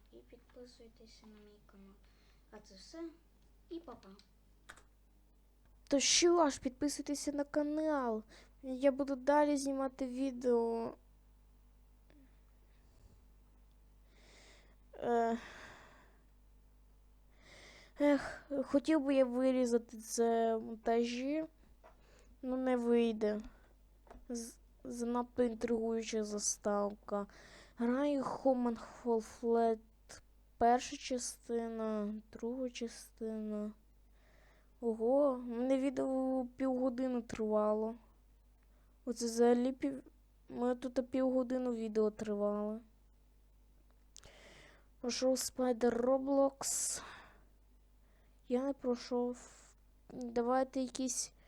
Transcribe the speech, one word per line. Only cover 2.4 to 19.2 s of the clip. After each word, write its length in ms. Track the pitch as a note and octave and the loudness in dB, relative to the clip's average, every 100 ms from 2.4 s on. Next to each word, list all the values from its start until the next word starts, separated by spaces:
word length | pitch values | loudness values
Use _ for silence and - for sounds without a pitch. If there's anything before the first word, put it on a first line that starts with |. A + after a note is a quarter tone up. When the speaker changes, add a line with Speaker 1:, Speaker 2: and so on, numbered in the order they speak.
| _ | _
Speaker 1:
А 60 | G#3+ | -20
це 160 | - F#3+ | -20 -20
все. 280 | - E4 E4 - _ _ _ _ - | -16 -12 -12 -14 _ _ _ _ -16
І 100 | E4 | -14
па-па. 300 | C4 A#3 F#3+ G3 - _ _ _ - - - _ _ _ _ _ _ _ - - - | -14 -18 -20 -20 -20 _ _ _ -20 -20 -20 _ _ _ _ _ _ _ -20 -20 0
Speaker 2:
То 120 | C#4 | 2
що 500 | - - E4+ E4+ D4 | 4 4 6 6 4
ж, 100 | - | 2
підписуйтеся 720 | B3+ - D4 - C#4+ C#4+ D4 | -6 -2 -4 -4 -4 -4 -4
на 120 | C#4+ | -4
канал. 800 | C#4+ D4+ D4 D4+ D#4 C#4+ B3 A3 - - - _ | -2 -2 0 0 0 0 0 -4 -6 -18 -20 _
Я 300 | C4 B3+ C#4 | -10 2 2
буду 240 | C4 C4+ C4 | 2 -2 -2
далі 420 | C4 D4 D4 C#4+ | 2 4 4 2
знімати 500 | C#4 C4+ C4+ C4 C4 | 0 -2 -4 -6 -6
відео. 880 | B3 C4+ A#3+ B3 A#3 A#3 A#3 A#3 - _ _ - - - - - _ - - - - - - - _ _ - - - - - - - - - - _ _ _ - - - - - - - - - | -4 -4 -2 2 2 2 -2 -6 -10 _ _ -20 -20 -20 -20 -20 _ -20 -20 -20 -20 -20 -20 -20 _ _ -20 -20 -20 -20 -20 -20 -20 -20 -20 -20 _ _ _ -20 -20 -20 -20 -20 -20 -20 -20 -20
Е. 440 | - - A#3+ A#3 A#3 - - - - - - - _ _ _ _ - - - - - - _ - - - - - - - - | -6 0 2 2 0 -6 -18 -18 -20 -20 -20 -20 _ _ _ _ -20 -20 -20 -20 -20 -20 _ -20 -20 -20 -20 -20 -20 -14 2
Ех, 440 | D4 C#4 - - - C#4 B3+ | 4 4 0 -12 -6 -6 0
хотів 360 | C#4 - D#4+ | 2 4 2
би 140 | C4+ | 4
я 100 | C4+ | 4